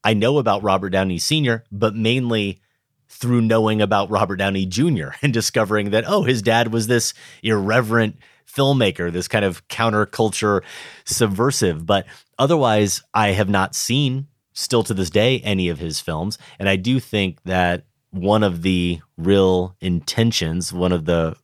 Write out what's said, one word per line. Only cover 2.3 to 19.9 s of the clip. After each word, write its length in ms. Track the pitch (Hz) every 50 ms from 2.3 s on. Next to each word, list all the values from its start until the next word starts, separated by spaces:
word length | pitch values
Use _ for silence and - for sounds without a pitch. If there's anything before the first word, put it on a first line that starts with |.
| 113 110 104 98 92 _ _ _ _ _ _ _ _ _ _ _
through 320 | - - - 120 123 120
knowing 400 | 113 110 113 113 110 107 110 107
about 280 | 107 98 107 101 98 92
Robert 240 | 107 95 113 87 98
Downey 300 | 92 98 98 98 95 95
Junior 500 | 92 90 110 143 175 151 98 76 67 - -
<laughs> 40 |
and 120 | - 147 117
discovering 580 | 113 107 - - 120 110 95 104 107 104 101
that, 120 | 101 110 117 -
oh, 160 | 196 208 170
his 180 | 131 135 113
dad 320 | 101 113 113 117 120 117 107
was 140 | 117 110 110
this 260 | 123 117 113 - - - - - - -
irreverent 760 | - 110 110 104 95 98 110 127 123 107 113 117 110 107 110 - - _ _ _ _
filmmaker, 680 | _ - - 139 135 143 135 120 98 90 - 90 87
this 160 | 82 90 90 -
kind 160 | - 113 101
of 220 | 98 87 - _ _
counterculture 960 | - - 117 117 107 107 107 - - - 117 110 95 - - 107 101 95 - - - - - - - - _
subversive. 800 | - - - 123 107 98 92 117 135 139 - 117 92 82 78 82
But 200 | 82 101 98 92 - - - _ _ _ -
otherwise, 680 | 131 139 170 156 139 120 110 107 107 101 - - _ _ _
I 160 | 113 107 101
have 200 | 95 95 107 95
not 260 | 104 98 95 - -
seen, 520 | - - - 117 135 147 135 127 135 139 - _ _ _ _ _
still 300 | - - - 127 117 113
to 100 | - 107
this 160 | 95 95 82
day, 300 | 78 104 107 123 131 120 -
any 260 | 107 101 95 92 87
of 100 | 85 71
his 200 | 87 82 76 -
films. 380 | - - 80 78 85 104 104 - - - - _
And 80 | 98 98
I 60 | 98
do 240 | 95 92 120 131 131
think 400 | - - - 107 98 92 85 _ _
that 420 | 90 92 92 90 87 87 90 - _ _ _ _ _
one 320 | - 95 87 98 104 107 107
of 180 | 101 87 85
the 400 | 82 95 92 90 87 87 85 80 - _ _ -
real 580 | 82 92 98 98 95 92 92 90 90 92 95 _
intentions, 880 | - 92